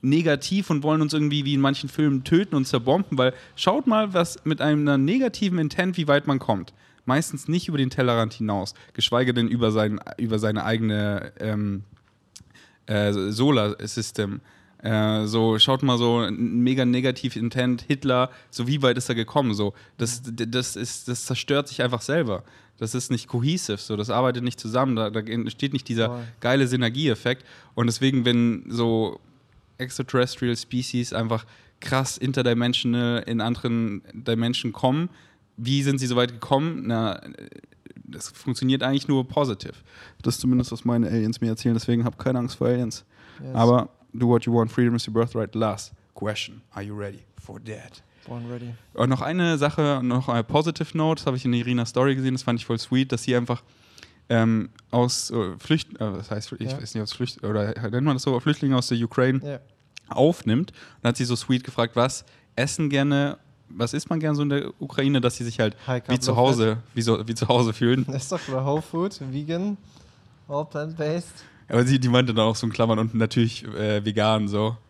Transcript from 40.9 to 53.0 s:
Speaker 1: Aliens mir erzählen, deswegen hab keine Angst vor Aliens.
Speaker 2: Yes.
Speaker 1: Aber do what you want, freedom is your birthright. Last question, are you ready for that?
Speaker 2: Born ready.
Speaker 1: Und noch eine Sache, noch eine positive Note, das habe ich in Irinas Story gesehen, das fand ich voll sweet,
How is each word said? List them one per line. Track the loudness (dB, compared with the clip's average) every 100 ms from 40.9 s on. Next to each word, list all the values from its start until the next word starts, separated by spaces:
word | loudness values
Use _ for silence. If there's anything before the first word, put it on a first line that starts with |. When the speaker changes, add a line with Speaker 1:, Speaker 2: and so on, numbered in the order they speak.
| 2 2
Speaker 1:
Aliens | 2 0 -2
mir | -2
erzählen, | 0 0
deswegen | 0 2 0 0
hab | -2
keine | -2 -2
Angst | -4 -2
vor | 0
Aliens. | 0 -2 -8 -16 _ -20 -18
Speaker 2:
Yes. | -8 4
Speaker 1:
Aber | 6 6 4 _ _
do | -2 4
what | 4 4
you | 2
want, | 2
freedom | 2 2 2
is | -2
your |
birthright. | 0 0 -2 -6 -2
Last | -2 -2 -10 -20 _
question, | -8 -6 -6 -8 -12 _
are | -14
you | -12 -10
ready | -12 -12 -20 -20
for | -18 -18 -14
that? | -16 -16 -20 _ _ -16
Speaker 2:
Born | -12 -12
ready. | -12 -12 -16 _
Speaker 1:
Und | -2 2
noch | 2
eine | 0 0 2 4
Sache, | 2 2 2 2
noch | 2 0 2
eine | 0
positive | 2 2 2 -2 -4 0
Note, | 0 0
das | -2
habe | -2
ich | 0
in |
Irinas | 0 0 0 0
Story | 2 2 2
gesehen, | 0
das | -2
fand | -2 -2
ich | -2
voll | -4
sweet, | 0 0